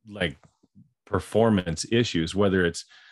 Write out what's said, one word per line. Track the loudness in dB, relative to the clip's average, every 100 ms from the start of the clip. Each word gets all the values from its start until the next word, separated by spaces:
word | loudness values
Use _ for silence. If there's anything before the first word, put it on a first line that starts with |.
| -20
like, | -6 -6 -6 _ _ _ -20 -20 _ _
performance | -6 0 2 4 2 0 -6 -2
issues, | 0 0 -2 -4
whether | 0 2 2
it's, | 0 -2 -14 -20 -20